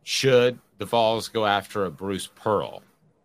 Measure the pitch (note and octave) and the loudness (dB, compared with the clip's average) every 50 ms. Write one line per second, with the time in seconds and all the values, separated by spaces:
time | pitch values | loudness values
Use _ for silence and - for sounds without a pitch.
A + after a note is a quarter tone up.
0 | _ - - - C3+ C3+ B2+ A#2+ B2 B2 A#2+ - _ _ _ - G2+ F#2 A#2 A#2 | _ -6 -4 0 2 4 4 6 4 2 0 -4 _ _ _ -12 -6 0 2 2
1 | A2+ A2 A2+ G#2+ G2+ - - A2+ G#2+ G2+ G2+ G2 F#2+ - - G#2 F#2+ F2 C#2+ C2+ | 2 2 0 -2 -4 -4 -4 -2 0 2 0 0 -2 -4 -4 -4 -4 -4 -6 -8
2 | F#2+ G2 G2 F2+ - - _ - - A2 G#2 F2+ B1+ G#1+ - G1+ _ _ _ _ | -8 -6 -6 -6 -8 -12 _ -6 -2 0 0 0 -2 -4 -12 -16 _ _ _ _
3 | _ _ _ _ | _ _ _ _